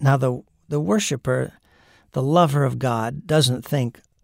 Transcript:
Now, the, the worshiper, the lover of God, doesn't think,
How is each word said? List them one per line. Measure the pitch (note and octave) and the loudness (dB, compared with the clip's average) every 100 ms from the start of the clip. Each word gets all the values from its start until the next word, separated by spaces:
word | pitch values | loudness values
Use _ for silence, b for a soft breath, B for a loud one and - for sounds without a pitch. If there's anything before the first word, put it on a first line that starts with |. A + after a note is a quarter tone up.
Now, | C#3 C#3 | 2 2
the, | C3 B2 - _ _ | 2 -2 -10 _ _
the | D3 | -4
worshiper, | D#3+ G#3+ - C3 - B2+ B2+ _ b b b b b | 0 0 0 -4 -2 -2 -4 _ b b b b b
the | - | -4
lover | C3+ E3 E3 C#3+ C#3 | 0 2 4 2 0
of | B2 | 0
God, | B2+ A#2 A2+ C#3+ - | -2 -2 -4 -6 0
doesn't | D#3 C3 B2+ | 2 2 0
think, | - D3 A#2+ - _ _ | -4 -2 -2 -6 _ _